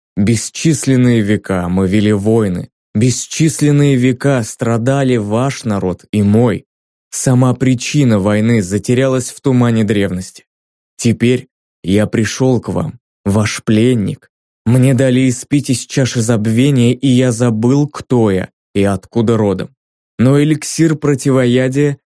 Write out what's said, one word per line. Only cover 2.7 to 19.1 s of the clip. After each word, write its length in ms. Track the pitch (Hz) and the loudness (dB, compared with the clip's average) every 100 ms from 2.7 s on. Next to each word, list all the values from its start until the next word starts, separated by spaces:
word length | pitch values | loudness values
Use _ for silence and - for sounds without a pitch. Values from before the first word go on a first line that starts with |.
| _ _ | _ _
бесчисленные 1000 | 107 123 120 - - 160 - 147 143 143 131 | -2 0 -2 -6 -2 -2 0 2 2 2 2
века 460 | 127 123 139 135 | 0 0 0 -2
страдали 720 | 107 - 117 117 117 139 131 123 | -4 -6 -4 -2 0 0 0 0
ваш 480 | 104 110 135 127 | -2 -2 -2 -4
народ 400 | 120 101 92 85 _ | -6 -4 -4 -6 _
и 100 | 104 | -2
мой. 440 | 101 107 120 90 - _ _ _ _ | 2 2 2 -2 -8 _ _ _ _
Сама 440 | - - 123 127 | -6 0 2 2
причина 640 | 123 131 123 - 147 131 107 | 2 0 -2 -2 0 2 2
войны 420 | 98 104 110 117 | 0 0 2 0
затерялась 680 | 90 101 - 123 135 131 123 | 0 -4 -2 0 0 -2 -4
в 100 | - | -6
тумане 440 | 139 123 120 113 | -2 2 2 2
древности. 600 | 107 104 98 92 92 - _ _ _ _ _ - | 0 0 -2 -4 -10 -18 _ _ _ _ _ -4
Теперь 520 | 117 110 117 123 - _ _ _ | -2 0 0 0 -4 _ _ _
я 240 | 82 98 104 | -2 0 0
пришел 540 | 110 104 - 131 123 | -2 -2 -2 0 0
к 80 | - | -2
вам, 300 | 92 - - _ _ | -6 -6 -10 _ _
ваш 380 | 101 101 104 - | -2 0 -2 -4
пленник. 680 | - 110 120 120 92 73 _ _ _ _ - | -2 2 2 0 -2 -8 _ _ _ _ 0
Мне 240 | 127 131 | 2 4
дали 380 | 123 131 127 131 | 2 2 2 0
испить 400 | 117 - 143 131 | -2 -2 -2 -2
из 160 | 123 - | -4 -4
чаши 340 | - 123 123 | -2 -2 -2
забвения, 720 | 110 117 107 110 139 135 120 | 0 0 0 2 2 2 2
и 160 | 127 139 | 2 2
я 240 | 123 127 | 2 2
забыл, 560 | 113 123 107 117 139 147 | 0 0 0 2 2 0
кто 420 | - - 123 110 | -6 -2 0 2
я 200 | 92 - _ _ | 0 -4 _ _
и 80 | 101 | -2
откуда 560 | 98 95 - | 0 -2 -4